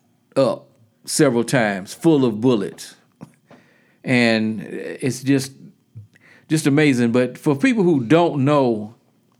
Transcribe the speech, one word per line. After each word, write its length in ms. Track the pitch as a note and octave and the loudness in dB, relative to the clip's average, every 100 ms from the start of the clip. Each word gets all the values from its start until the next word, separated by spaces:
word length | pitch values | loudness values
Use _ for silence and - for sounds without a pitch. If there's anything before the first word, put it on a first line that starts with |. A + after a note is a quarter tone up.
| _ _ _ - | _ _ _ 0
up 320 | B2+ F2+ - _ _ _ - | 0 -2 -10 _ _ _ -6
several 400 | - D3 A#2 A#2 | 2 2 2 0
times, 480 | C3+ G#2+ G2 F#2 | 0 0 -2 -8
full 320 | - E3 D3+ B2+ | -2 2 2 2
of 160 | G#2 | 0
bullets. 540 | B2 A#2+ F#2+ - - - _ _ - _ _ - _ _ _ _ | 0 0 -2 -10 -18 -20 _ _ -20 _ _ -20 _ _ _ _
And 580 | - B2+ A#2+ A2+ A2 A2 | -2 0 2 2 -2 -6
it's 600 | - - - E2+ C#3 A#2+ | -10 -12 -12 -8 -8 -4
just, 300 | C3 C#3 C3 - - - _ - - _ _ - - | 0 0 -2 -12 -20 -20 _ -20 -20 _ _ -20 -6
just 180 | D#3 D#3 | -2 0
amazing. 440 | C#3+ D3+ B2 A#2+ | 2 2 2 2
But 260 | A#2 B2 - | 0 -2 -2
for 180 | - C#3 | -2 0
people 280 | C4+ A3+ | 0 2
who 200 | F3+ C#3+ A#2 | 2 0 2
don't 400 | D#3 E3+ D3 C3 | 2 2 0 0
know, 500 | D3 C3 A2 G#2 A2 _ _ _ _ | 2 2 -2 -6 -14 _ _ _ _